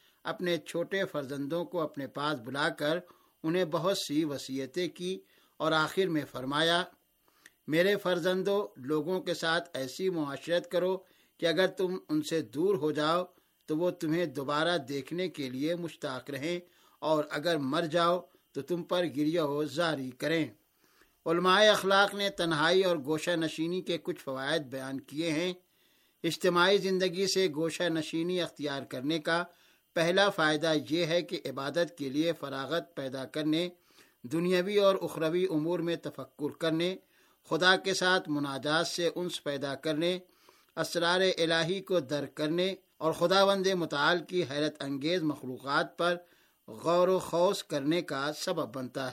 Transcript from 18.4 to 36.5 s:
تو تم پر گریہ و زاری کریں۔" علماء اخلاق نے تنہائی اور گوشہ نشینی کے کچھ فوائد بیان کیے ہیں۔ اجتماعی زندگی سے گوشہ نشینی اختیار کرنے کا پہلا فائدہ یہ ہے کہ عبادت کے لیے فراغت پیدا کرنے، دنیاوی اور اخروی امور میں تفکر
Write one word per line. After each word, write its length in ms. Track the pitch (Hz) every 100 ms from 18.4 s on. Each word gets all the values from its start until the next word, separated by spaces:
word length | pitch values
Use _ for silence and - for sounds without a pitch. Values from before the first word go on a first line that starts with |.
| _
تو 100 | 139
تم 220 | 139 175
پر 220 | 165 180 175
گریہ 360 | 127 151 170
و 240 | 147 143 151
زاری 460 | 131 170 143 127
کریں۔" 360 | - 147 165 135 - _ _ _ _ _ _ 160
علماء 360 | 170 185 190
اخلاق 540 | 214 202 185 196 202 202
نے 140 | 202
تنہائی 540 | 196 170 151 156 190
اور 140 | 190 170
گوشہ 340 | 131 156 170
نشینی 500 | 170 160 156 165 180
کے 160 | - 170
کچھ 260 | 180 160
فوائد 380 | - 135 135 160
بیان 380 | 135 131 131 135
کیے 320 | - 143 165
ہیں۔ 220 | 156 180 180 _ _ _ _ _ _
اجتماعی 540 | 170 156 185 175 180 202
زندگی 500 | 185 185 185 170 190
سے 200 | 185 185 143
گوشہ 280 | 165 -
نشینی 580 | 175 160 156 165 170 180
اختیار 400 | 165 - 143 139
کرنے 380 | 120 131 135 165
کا 240 | 160 165 180 - _ _ _
پہلا 360 | 175 165 185 202
فائدہ 440 | 190 156 156 160 151 120
یہ 160 | 165 160
ہے 160 | 170
کہ 180 | 156 190 135
عبادت 520 | 131 135 143 170 -
کے 120 | 139
لیے 220 | 139 165 156
فراغت 560 | 139 135 135 165 165 -
پیدا 300 | 135 135 131
کرنے، 440 | 156 151 156 175 175 _ - - _
دنیاوی 540 | 123 160 175 180 185 208
اور 180 | 196 190
اخروی 440 | - 156 156 175 185
امور 340 | 156 156 175
میں 160 | 165 165
تفکر 600 | 147 - 127 - 147